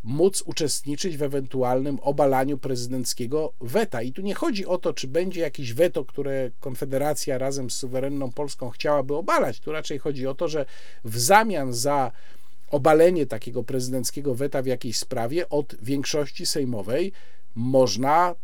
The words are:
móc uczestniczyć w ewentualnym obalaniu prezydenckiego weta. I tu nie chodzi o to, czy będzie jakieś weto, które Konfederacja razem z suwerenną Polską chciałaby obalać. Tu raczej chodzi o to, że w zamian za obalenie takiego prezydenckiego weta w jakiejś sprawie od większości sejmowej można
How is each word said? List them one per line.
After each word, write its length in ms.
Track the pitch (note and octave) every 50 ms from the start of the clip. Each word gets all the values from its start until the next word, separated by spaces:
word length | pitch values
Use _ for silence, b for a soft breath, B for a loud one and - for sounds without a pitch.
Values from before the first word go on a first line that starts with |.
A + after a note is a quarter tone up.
| -
móc 400 | A2 B2+ D3 E3+ G3 F#3+ - -
uczestniczyć 720 | - - - E3 C#3 - - - C#3+ D3 C#3+ - F#3+ D#3+
w 60 | C#3 D3+
ewentualnym 760 | C#3 C#3 C#3 C3+ C3 - C3 B2+ B2 B2+ C3 C3+ D3 C#3+ B2+
obalaniu 580 | - C#3+ C#3 C#3+ D3 C#3 C3+ C3 C3+ C#3 D3
prezydenckiego 960 | C#3 - C3+ C3+ A#2+ A#2+ A#2+ B2+ C3 B2 - - - B2+ A#2+ C#3 D#3 D#3 - - -
weta. 400 | B2+ A#2 C3 G#3 A#3 - - A#2+
I 120 | A#2 C3 C3
tu 80 | -
nie 120 | F#3+ G3+ F#3
chodzi 320 | - - E4+ B3+ G3 F#3+
o 120 | - F3+
to, 160 | F3+ - F3 C#3
czy 140 | - -
będzie 340 | C3+ C3 D#3+ F3+ F#3+ F3+ F3
jakieś 320 | E3 D3 - - C#3+ A#2 A2+
weto, 320 | B2+ E3+ F3+ - E3+ C3+
które 460 | - - - C#3 C#3 C3+ C3+ C3 B2 - -
Konfederacja 760 | - C#3 B2+ - D3 C3+ C3 C3+ C#3+ D3+ D3+ - - - C3+
razem 320 | B2 C3 C3+ C#3 C#3 C3 A#2
z 60 | -
suwerenną 560 | - - B2+ B2 C3 C3 C#3 C#3+ C#3 C#3 B2+
Polską 380 | - - D3 C#3 - - C3+ B2
chciałaby 460 | - - - D3+ D3 C#3+ C3+ C3 C#3+
obalać. 440 | D3+ G3 - E4 D#4+ G#3+ C#3+ A2 -
Tu 120 | - D3+
raczej 280 | D#3 D#3 D3 - D#3 C3+
chodzi 280 | - D#3 C#3+ C3+ B2+
o 80 | C3+ C3+
to, 120 | - F3
że 180 | D#3 D3+ D#3 C3+ B B B B B B B B
w 160 | A2+ G#2+ A#2+
zamian 540 | A#2+ D3+ G3 G#3+ A3+ A3+ F#3+ D#3 C#3 C3 B2
za 380 | A#2 A#2 C#3+ D3 C#3+ C3 A#2 b b b b b b b b b b - -
obalenie 540 | - C#3+ C3 D#3+ D#3 D#3 E3 F3+ F#3 E3 C#3+
takiego 380 | - - A2 - B2 B2 B2+ A#2
prezydenckiego 720 | - C3 C3 B2+ B2+ B2+ C3 A#2+ - - D3 C#3+ C#3+ B2
weta 260 | A#2 C#3 C#3+ B2+ C#3+
w 40 | B2+
jakiejś 320 | C3 B2+ B2 - B2 G#2+
sprawie 520 | - - - B2+ A#2+ A2+ A#2+ C#3+ E3+ F3 -
od 260 | - D3 D3 - - A2
większości 640 | G#2 A#2 C#3+ C#3 C3+ - - D3+ D3 C#3 - - F3+
sejmowej 680 | - - D#3 C#3 B2 A#2+ G#2 F#2+ G2 A#2+ D3+ F#3 F#3+ b b b b b b b b -
można 800 | A2+ A#2 B2+ C3+ C3 C3 A#2 F#2 G#2+ B2+ C#3 D3+ E3 F3+ F3+ E3+ -